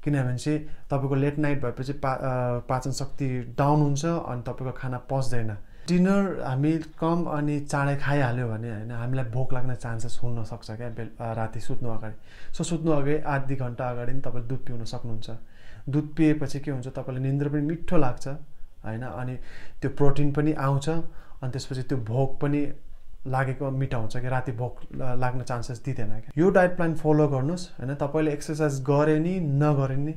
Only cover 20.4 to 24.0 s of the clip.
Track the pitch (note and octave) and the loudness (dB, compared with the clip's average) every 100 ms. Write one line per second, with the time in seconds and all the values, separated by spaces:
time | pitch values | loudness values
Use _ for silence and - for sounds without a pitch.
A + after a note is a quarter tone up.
20.4 | D3 D#3 C3+ C#3 D3 E3 D#3+ - - - | 2 2 0 0 2 0 0 -4 -10 -8
21.4 | C3 B2+ - C3 B2 C3+ G#2+ B2 C3+ - | -6 -6 -6 -6 -2 -2 -2 0 2 2
22.4 | D3 D3 C#3+ - - - - - C3 C3 | 2 0 0 -2 -6 -10 -10 -8 -4 -2
23.4 | C3+ C3 C#3+ C3+ C3+ B2+ | -2 -2 -4 -2 -2 0